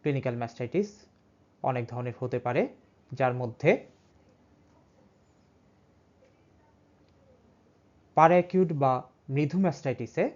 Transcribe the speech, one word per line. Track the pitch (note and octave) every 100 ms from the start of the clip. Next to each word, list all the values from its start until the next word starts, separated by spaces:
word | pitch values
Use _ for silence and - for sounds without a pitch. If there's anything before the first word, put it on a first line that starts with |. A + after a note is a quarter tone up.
ক্লিনিক্যাল | D3+ C#3 B2+ A#2+
ম্যাস্টাইটিস | A#2 - A#2+ F3 G#3 - - _ _ _ _ _
অনেক | - B2+ A#2
ধরনের | A#2+ B2 A2+
হতে | B2 B2 B2
পারে, | B2+ B3+ - _ _ _
যার | C3 B2+ B2
মধ্যে | B2 - D3 A#3 - _ _ _ _ _ _ _ _ _ _ _ _ _ _ _ _ _ _ _ _ _ _ _ C4 _ D#4 D#4 D4+ D4+ D4+ D4 C#4+ _ C4+ B3 _ _ _ _ _ _ _ -
পারঅ্যাকিউট | D#3+ F3+ F3+ F#3 F3+ D3+
বা | C3+ B2+ - _ -
মৃদু | C#3 D3 F3+
ম্যাস্টাইটিসে | F#3 C#3+ C#3+ A#2+ A#2 - A#3